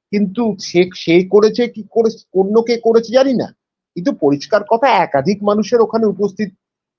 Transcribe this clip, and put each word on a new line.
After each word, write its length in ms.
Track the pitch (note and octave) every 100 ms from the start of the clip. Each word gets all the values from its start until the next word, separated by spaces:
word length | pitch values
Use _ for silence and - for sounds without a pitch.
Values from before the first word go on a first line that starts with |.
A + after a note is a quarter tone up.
| _
কিন্তু 440 | G3+ G3 F#3+ A3+ G3
সে, 300 | - F3 F3+ -
সে 280 | - E3+
করেছে 440 | F#3 G#3 A3 G#3+ A#3+
কি 160 | A3 G3
করে, 200 | A3+ A3+ - _
অন্য 280 | F#3 F#3+ A3
কে 160 | A3+ A3+
করেছে 360 | A3+ A3+ G3
জানি 200 | B3+ C4+
না, 220 | A3+ G#2 - _ _ _ F3
কিন্তু 160 | F3
পরিষ্কার 520 | - C#3+ C#3+ - G3+
কথা 240 | G#3 A3+ C4+
একাধিক 560 | G3+ D#3 C#3 C#3+ G3+
মানুষের 380 | G3+ G#3 G3+ A#3+
ওখানে 240 | A3 A3+ G#3+
উপস্থিত, 440 | F#3 G3+ G3 G3+ - _ _ _